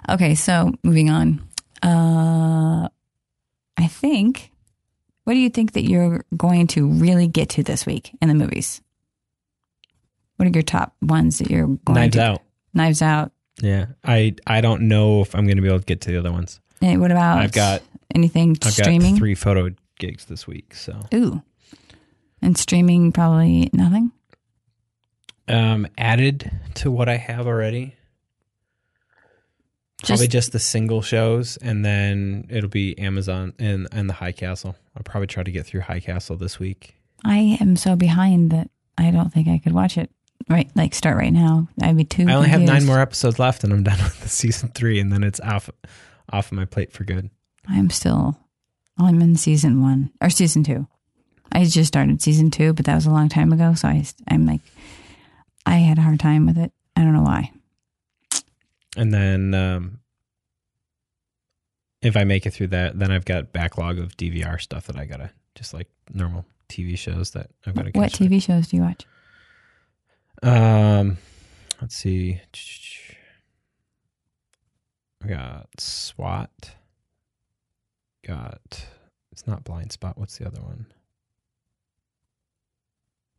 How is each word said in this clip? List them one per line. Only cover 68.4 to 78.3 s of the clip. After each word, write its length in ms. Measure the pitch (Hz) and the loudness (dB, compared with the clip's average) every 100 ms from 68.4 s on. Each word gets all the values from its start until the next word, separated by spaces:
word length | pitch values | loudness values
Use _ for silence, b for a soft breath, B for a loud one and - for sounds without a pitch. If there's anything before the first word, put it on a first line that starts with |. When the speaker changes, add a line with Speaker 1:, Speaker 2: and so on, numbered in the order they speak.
Speaker 1:
shows 280 | 190 175 165 | 2 0 0
do 80 | 180 | -2
you 40 | |
watch? 220 | 175 175 - b b b b b b b b b _ _ _ - | -2 -4 -16 b b b b b b b b b _ _ _ -4
Speaker 2:
Um, 760 | 123 120 113 107 107 104 98 87 b b b b b - | 2 4 4 4 4 4 0 -4 b b b b b -12
let's 140 | 120 | -12
see. 460 | - 95 92 90 92 _ - - - - - B B B B B _ _ _ _ _ _ _ _ _ _ _ _ _ _ _ _ _ | -8 -6 -4 -4 -8 _ -20 -20 -20 -20 -20 B B B B B _ _ _ _ _ _ _ _ _ _ _ _ _ _ _ _ _
I 40 | 104 | -12
got 400 | 80 64 64 - - | -10 -12 -18 -20 -18
swat. 920 | - - - - 90 92 - _ - _ _ _ _ _ _ _ _ _ _ _ _ _ _ _ | -14 -14 -16 -12 -10 -10 -12 _ -20 _ _ _ _ _ _ _ _ _ _ _ _ _ _ _
Got, 600 | - | -16